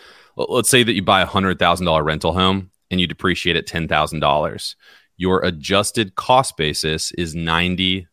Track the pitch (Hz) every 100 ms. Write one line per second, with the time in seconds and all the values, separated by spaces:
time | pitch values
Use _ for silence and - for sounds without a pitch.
0 | - - _ - 62 120 110 127 117 98
1 | 92 95 90 98 95 90 87 87 90 78
2 | 76 78 85 90 92 95 92 _ - 92
3 | 87 80 95 87 90 82 - 85 80 78
4 | 78 80 73 73 80 - - - _ -
5 | _ - 92 92 92 80 69 98 104 -
6 | 98 - - 127 - - 76 71 78 80
7 | - - 85 80 82 82 87 90 92 95
8 | 87